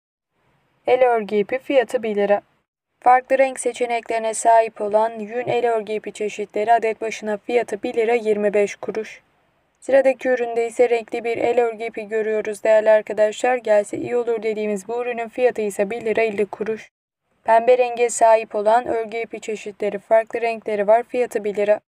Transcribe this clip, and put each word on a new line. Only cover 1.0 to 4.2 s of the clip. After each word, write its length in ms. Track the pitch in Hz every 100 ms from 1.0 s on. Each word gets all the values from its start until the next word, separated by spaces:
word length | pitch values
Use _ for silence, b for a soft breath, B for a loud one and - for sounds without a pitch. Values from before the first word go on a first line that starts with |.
örgü 320 | 254 233 196 208
ipi 220 | 202 262
fiyatı 440 | - 277 226 254
bir 140 | 220 202
lira. 240 | 202 202 - _ _ _ _ _
Farklı 380 | 247 254 254 269
renk 220 | 269 254
seçeneklerine 760 | 247 240 240 233 - 226